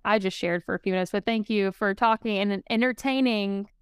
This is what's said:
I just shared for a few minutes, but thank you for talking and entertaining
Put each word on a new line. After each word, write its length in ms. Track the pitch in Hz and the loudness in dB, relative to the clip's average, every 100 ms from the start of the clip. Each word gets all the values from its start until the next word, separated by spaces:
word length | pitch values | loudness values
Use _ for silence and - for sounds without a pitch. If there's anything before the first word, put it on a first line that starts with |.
I 140 | - 214 | 0 2
just 180 | 190 - | 0 -2
shared 280 | 175 175 | -2 -2
for 100 | - | -4
a 40 | 185 | -4
few 120 | 196 | -2
minutes, 200 | 185 185 | -2 0
but 140 | 202 208 | -2 -2
thank 240 | 220 208 | -2 0
you 220 | 214 196 | 0 0
for 200 | - 208 | 0 -2
talking 440 | 196 233 220 226 196 | 2 2 2 0 -2
and 240 | 202 196 - | 0 -2 -2
entertaining 1000 | 226 254 233 269 262 254 214 196 196 202 _ | 0 0 0 -2 2 2 0 -2 -4 -8 _